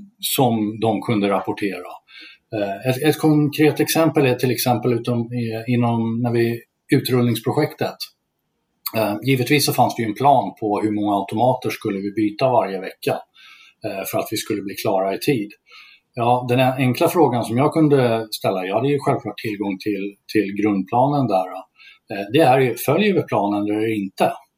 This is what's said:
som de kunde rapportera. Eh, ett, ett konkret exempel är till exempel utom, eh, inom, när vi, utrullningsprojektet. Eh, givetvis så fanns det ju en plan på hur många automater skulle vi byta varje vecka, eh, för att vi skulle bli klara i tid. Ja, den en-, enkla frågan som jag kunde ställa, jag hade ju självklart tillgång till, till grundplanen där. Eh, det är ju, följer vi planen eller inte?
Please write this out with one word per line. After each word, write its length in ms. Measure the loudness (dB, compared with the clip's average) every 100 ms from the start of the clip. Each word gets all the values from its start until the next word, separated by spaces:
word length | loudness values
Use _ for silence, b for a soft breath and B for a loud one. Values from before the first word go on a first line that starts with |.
| -16 -10
som 600 | -4 2 2 2 -2 -2
de 220 | -2 -2
kunde 260 | -2 0 0
rapportera. 640 | 0 -2 -4 -4 -6 -12 -16 _ B B B -10 -6
Eh, 340 | -4 -4 -4
ett, 120 | 0
ett 160 | 0 2
konkret 600 | 4 4 2 4 2 2
exempel 460 | 0 2 2 2 2
är 80 |
till 160 | 2 0
exempel 420 | 0 0 0 0
utom, 260 | -2 -2 -4
eh, 540 | -4 -4 -4 -6 -2
inom, 460 | 0 2 0 0 -2
när 100 | 0
vi, 280 | 0 0 -2 -10 _ -2
utrullningsprojektet. 1040 | 0 2 2 2 0 -2 0 -2 -2 -6 -6 -14 _ _ _ _ _ _ _ -6 -2
Eh, 200 | -2 -2
givetvis 440 | 0 2 2 2 2
så 60 |
fanns 240 | 2 2 0
det 60 |
ju 60 | -4
en 60 |
plan 400 | 2 4 4 2 -4
på 200 | -4 0
hur 120 | 0
många 240 | 0 0 -2
automater 540 | -2 0 2 2 -2
skulle 280 | -6 -6 -4
vi 140 | -4
byta 380 | 0 -2 0 2
varje 300 | 2 2 -4
vecka, 380 | -8 -6 -4 -4 -8 B B B B B -8
eh, 180 | -8 -6
för 80 | -4
att 100 | -4
vi 60 | -6
skulle 260 | -4 -6
bli 120 | -6
klara 400 | -4 -2 0 0
i 40 | -2
tid. 300 | 0 0 -2 -10 _ B B B _ -2
Ja, 280 | 0 2 2
den 120 | 2
en-, 120 | 2
enkla 360 | 2 0 2 2
frågan 360 | 4 4 2
som 120 | -2 0
jag 160 | 2
kunde 540 | 4 4 4 4 0 -4
ställa, 340 | -4 -4 -2
jag 100 | -2
hade 140 | 0 0
ju 100 | 0
självklart 400 | 0 -2 -4 -8
tillgång 400 | -8 -4 -4 -4
till, 380 | -4 -4 -6 -10 -2
till 300 | 0 0 0
grundplanen 640 | 0 0 0 2 2 2 0
där. 200 | 0 -2 -8 -16 _ B B -12
Eh, 140 | -10 -2
det 80 | 2
är 180 | 4 4
ju, 160 | 2 0 0
följer 280 | 2 2
vi 80 | 0
planen 400 | 0 -2 0 -2
eller 320 | -2 -2 -2 -2
inte? 280 | -4 -2 -2 -2 -16